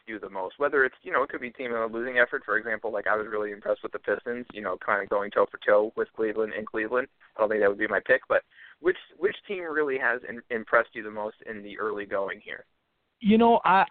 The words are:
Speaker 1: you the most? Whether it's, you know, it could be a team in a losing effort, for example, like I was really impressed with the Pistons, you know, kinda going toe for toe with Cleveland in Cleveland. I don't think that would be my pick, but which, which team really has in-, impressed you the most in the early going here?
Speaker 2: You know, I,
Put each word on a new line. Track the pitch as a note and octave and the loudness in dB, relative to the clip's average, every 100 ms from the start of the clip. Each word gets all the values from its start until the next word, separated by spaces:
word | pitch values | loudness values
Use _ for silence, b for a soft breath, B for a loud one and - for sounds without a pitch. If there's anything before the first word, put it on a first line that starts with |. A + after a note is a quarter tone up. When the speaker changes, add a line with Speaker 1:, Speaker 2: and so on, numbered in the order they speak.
| - | -12
Speaker 1:
you | G#2+ | -12
the | F#2+ | -10
most? | G2 F#2 - | -8 -8 -4
Whether | C#3+ D3 | 0 2
it's, | C3 - | 2 -2
you | F3+ | -2
know, | D#3+ | -2
it | E3 | -2
could | D#3 | -4
be | B2 | -10
a | |
team | A#2 B2+ | -8 -6
in | A#2 | -4
a | A2+ | -4
losing | A2+ B2 B2 | -4 -2 2
effort, | A#2+ C#3+ | 2 0
for | - G#2+ | -2 -2
example, | A2+ A2 A2 | -2 -6 -4
like | G#2+ F#2+ | -4 0
I | G#2+ | 0
was | G#2+ | -2
really | G#2+ G#2 | -4 -4
impressed | G#2 G#2+ G#2+ | -4 -4 -4
with | A2 | -6
the | G#2 | -8
Pistons, | - G#2 A#2+ A#2+ B2 | -4 -4 -4 -8 -10
you | G#2 | -8
know, | G2+ F#2 - | -6 -4 0
kinda | G2+ G2 | -2 0
going | G#2 G2+ | -2 0
toe | - G2+ | 0 0
for | - - | 0 4
toe | G#2 A2 - | 4 4 -2
with | A2 | -6
Cleveland | - A2 G#2+ A2 F#2+ | -2 -2 -2 -4 -4
in | G#2+ | -6
Cleveland. | A2 A2 B2 C3+ _ b - | -4 -2 -2 -4 _ b -2
I | |
don't | G#2 | 0
think | G#2+ | 4
that | G2+ | 2
would | G2+ | 2
be | G#2+ | 0
my | G2 - | 0 2
pick, | C3 - | 2 2
but | F#2+ - B B _ | 0 -2 B B _
which, | E3 F3+ - - | -2 -2 -6 -4
which | F#3+ G3 - | -4 -4 -10
team | F#3+ | -8
really | E3 D3+ D3 C3+ | -4 0 0 0
has | B2 A#2+ - | 0 -2 -4
in-, | A#2+ - | -12 -6
impressed | A2+ G#2+ A#2+ A2+ | -6 2 2 2
you | A#2+ | -4
the | G#2+ | -10
most | G#2+ G#2+ - - | -8 -8 -10 -14
in | G#2+ | -14
the | G#2 F#2+ | -12 -6
early | G#2+ G2+ G2+ | -4 -4 -4
going | G2+ G2 G2+ | -4 -4 -8
here? | F#2+ - - _ _ _ _ _ | -12 -16 -16 _ _ _ _ _
Speaker 2:
You | G3+ A3 | 4 6
know, | A#3 A#3 | 6 6
I, | E3 F#3+ F#3 | 6 4 4